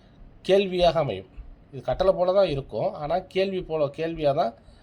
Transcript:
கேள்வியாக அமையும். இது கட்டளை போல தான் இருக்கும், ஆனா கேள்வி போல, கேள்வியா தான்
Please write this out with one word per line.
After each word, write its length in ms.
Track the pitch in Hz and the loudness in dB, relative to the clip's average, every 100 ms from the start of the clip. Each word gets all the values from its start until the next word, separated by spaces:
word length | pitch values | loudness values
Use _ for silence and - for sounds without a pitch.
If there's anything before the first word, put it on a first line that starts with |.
| - - - - | -20 -20 -20 -8
கேள்வியாக 580 | - 196 196 180 175 156 | 2 2 2 2 2 2
அமையும். 320 | 139 95 - - - - - | 0 -4 -10 -18 -18 -20 -18
இது 100 | 135 | -8
கட்டளை 320 | 131 127 190 | -4 2 2
போல 200 | 180 180 | 2 2
தான் 140 | 196 180 | 2 2
இருக்கும், 460 | 143 127 107 180 | 0 -6 -4 -4
ஆனா 260 | 175 151 180 | -6 -4 -4
கேள்வி 440 | 185 185 196 185 | -2 -2 -2 -4
போல, 220 | 165 156 139 | -4 -2 -2
கேள்வியா 500 | 147 165 165 147 143 | -2 -6 -2 0 0
தான் 180 | 214 - - - | -2 -6 -18 -20